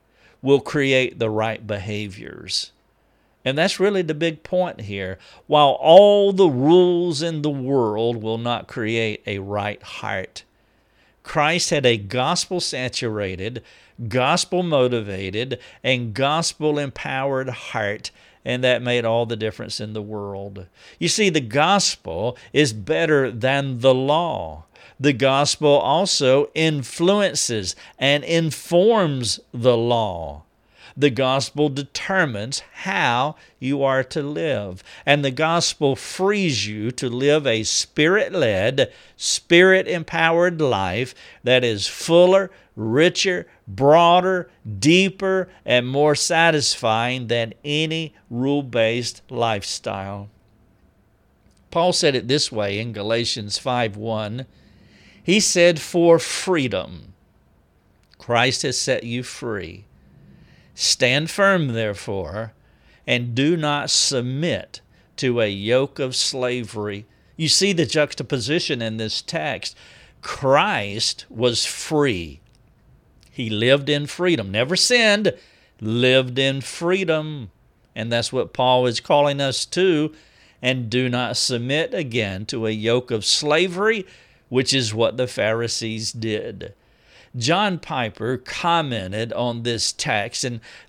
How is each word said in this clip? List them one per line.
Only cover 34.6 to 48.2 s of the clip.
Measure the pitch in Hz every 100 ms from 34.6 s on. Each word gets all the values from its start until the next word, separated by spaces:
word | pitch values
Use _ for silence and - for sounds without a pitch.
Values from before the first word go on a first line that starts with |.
| 101 90 - - -
And | 147 139
the |
gospel | 123 156 170 - - 143 131
frees | - - 190 208 180 117 101
you | 107 110
to | 123 131
live | 123 139 156 139
a | 113
spirit-led, | 104 - - - 151 202 - 180 123 95 110 139 127 - - -
spirit-empowered | - - - 170 185 190 - 170 160 165 165 170 180 165
life | 143 104 95 98 127 - - -
that | 120 127
is | 120 104 -
fuller, | - - 170 180 190 185 - _ -
richer, | 110 127 170 175 196 180 - _ -
broader, | 95 139 160 170 180 185 185 - _ 110 101
deeper, | 135 180 190 190 190 190 180 - -
and | 123 123
more | 139 151
satisfying | 143 - 165 170 156 - - 117 110 120 127 113
than | 120 113 - 147
any | 147 156 160 156 -